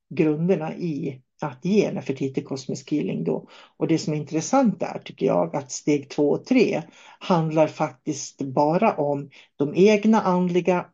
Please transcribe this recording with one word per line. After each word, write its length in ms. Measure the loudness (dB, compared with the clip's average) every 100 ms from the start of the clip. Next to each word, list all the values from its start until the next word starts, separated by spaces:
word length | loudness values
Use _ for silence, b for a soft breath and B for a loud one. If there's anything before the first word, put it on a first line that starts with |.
| -10
grunderna 640 | 0 2 2 0 0 -2 -6
i 460 | -6 -6 -8 -10 _ -10
att 220 | -10 -6
ge 280 | 0 2 2
Nefertiti 500 | -2 -6 -4 -4 -6
kosmisk 500 | -6 -10 -8 -10 -4
healing 320 | -4 -4 -4
då. 240 | -4 -6 -8 B B -6
Och 120 | -2
det 100 | 0
som 140 | -2
är 40 | -6
intressant 640 | -4 -6 0 2 2 0
där 180 | -6 -8
tycker 220 | -12 -4 0
jag 300 | 0 0 -4
att 140 | -8
steg 400 | -8 -2 -2 -2
två 200 | 0 0
och 140 | 0
tre 380 | 2 2 2 0 -6 B B B
handlar 480 | 0 2 2 2 2
faktiskt 760 | 0 -6 -6 -8 -8 -8 -10
bara 540 | -4 0 2 4 2 0
om 340 | -2 -4 -8 b b -4
de 160 | -2
egna 480 | 4 6 6 4 2
andliga 640 | 2 0 2 0 2 0 -2